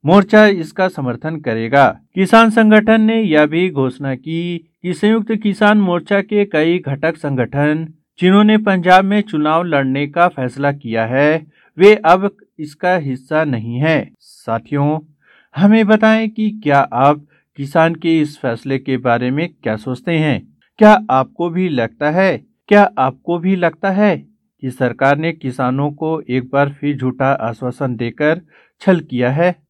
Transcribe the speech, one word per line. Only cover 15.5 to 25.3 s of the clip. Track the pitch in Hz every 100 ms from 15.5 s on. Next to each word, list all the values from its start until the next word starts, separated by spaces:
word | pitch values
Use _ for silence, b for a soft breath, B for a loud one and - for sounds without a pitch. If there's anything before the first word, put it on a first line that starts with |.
| 143
हमें | 196 220 208
बताएं | 214 220 220 220
कि | 220 214 214
क्या | 147 139
आप | 135 117 139 147 147 _ _ -
किसान | 139 165 165 165
के | 165 165
इस | 147 -
फैसले | 131 113 135 135
के | 135 127
बारे | 123 120 123
में | 139 170 _
क्या | - 107
सोचते | 131 123 -
हैं? | 165 156 110 - _ _ _
क्या | 214 208 110
आपको | 131 131 - 170
भी | 170 185
लगता | 135 110 _ 147
है, | 170 190 139 _ _ -
क्या | 208 202 -
आपको | 131 131 - 170
भी | 180 190
लगता | 170 - 196
है | 190 208 147 - _ _ _
कि | 131
सरकार | 123 127 117 135 143
ने | 160